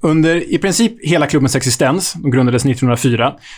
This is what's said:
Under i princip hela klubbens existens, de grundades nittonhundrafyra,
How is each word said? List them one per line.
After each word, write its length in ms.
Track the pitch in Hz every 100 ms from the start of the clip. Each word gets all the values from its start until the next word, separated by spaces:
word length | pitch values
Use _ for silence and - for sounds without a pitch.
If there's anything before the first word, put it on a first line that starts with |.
Under 520 | 160 160 160 170 -
i 60 | -
princip 340 | 196 180 226 233
hela 240 | 151 165 143
klubbens 300 | 151 127 135
existens, 560 | 127 - 135 175 -
de 180 | 165 143
grundades 340 | 127 123 120
nittonhundrafyra, 720 | 135 123 127 120 131 113 127 - -